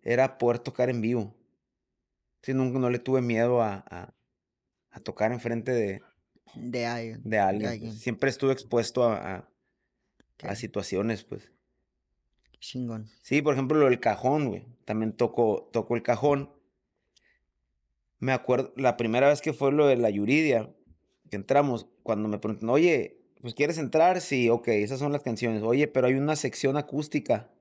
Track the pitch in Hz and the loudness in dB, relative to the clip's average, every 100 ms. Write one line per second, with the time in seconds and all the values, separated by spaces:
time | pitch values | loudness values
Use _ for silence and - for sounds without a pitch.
0 | 110 120 131 - 120 120 - - 127 120 | 0 2 2 2 0 0 -6 -2 0 0
1 | 110 120 104 - _ _ _ _ _ _ | -2 -2 -4 -12 _ _ _ _ _ _
2 | _ _ _ _ - 131 131 131 123 123 | _ _ _ _ -4 -2 0 0 0 -2
3 | - 131 120 113 120 123 110 98 - 87 | 0 0 2 2 2 2 0 -4 -12 -16
4 | 95 _ _ _ _ _ _ _ _ - | -16 _ _ _ _ _ _ _ _ -12
5 | - - 110 120 117 117 117 123 104 98 | -12 -2 -2 -2 -4 -4 -2 -2 -2 -6
6 | _ _ _ _ _ - 123 120 117 120 | _ _ _ _ _ -14 -10 -6 -6 -6
7 | 113 113 113 107 98 101 107 113 113 110 | -10 -12 -2 0 2 0 -4 -6 -10 -8
8 | 123 110 135 - 135 131 - 120 110 - | -8 -2 -2 0 0 0 0 -2 0 0
9 | 120 104 90 90 - _ _ _ _ _ | 0 0 -6 -10 -14 _ _ _ _ _
10 | _ _ _ _ 78 101 104 101 95 95 | _ _ _ _ -10 -8 -6 -8 -4 -2
11 | 107 104 - 98 _ _ _ _ _ _ | -2 -4 -8 -16 _ _ _ _ _ _
12 | _ _ _ _ _ _ - 127 123 113 | _ _ _ _ _ _ -12 -8 -6 -8
13 | 110 _ - 143 147 135 131 156 139 123 | -12 _ 0 2 2 0 2 4 6 4
14 | 117 101 127 151 135 95 - - - 110 | 2 2 2 2 0 -4 -12 -20 -6 -4
15 | 110 107 117 - 113 101 - 117 104 117 | -4 0 0 2 2 2 -2 -6 -2 -2
16 | 117 117 147 143 139 _ _ _ _ _ | 0 0 2 0 -4 _ _ _ _ _
17 | _ _ _ _ _ _ _ _ _ _ | _ _ _ _ _ _ _ _ _ _
18 | _ _ 127 127 - 123 131 127 131 120 | _ _ -2 -2 0 0 0 0 0 2
19 | 117 117 139 147 160 135 139 147 143 123 | 0 4 4 4 -2 0 2 4 4 4
20 | 117 101 104 147 156 117 - _ _ _ | 2 0 2 2 4 0 -2 _ _ _
21 | _ _ _ 104 - 143 143 117 - _ | _ _ _ -10 2 2 2 -2 -8 _
22 | - 107 107 104 110 104 113 139 175 143 | -6 -4 -2 -4 -6 -6 0 2 4 2
23 | - - _ _ 120 113 147 165 131 156 | -2 -12 _ _ -14 -4 -2 -2 -2 4
24 | 175 180 - 135 117 117 117 107 104 131 | 4 2 -2 2 2 2 2 0 0 -4
25 | 143 143 127 113 120 110 110 131 147 135 | -2 -2 -4 -4 -2 -2 0 0 0 2
26 | 127 135 143 151 135 - 135 143 - 139 | 2 2 0 -2 -4 -2 -2 -2 -4 -8
27 | 151 151 - 110 - _ | -4 -4 0 -2 -2 _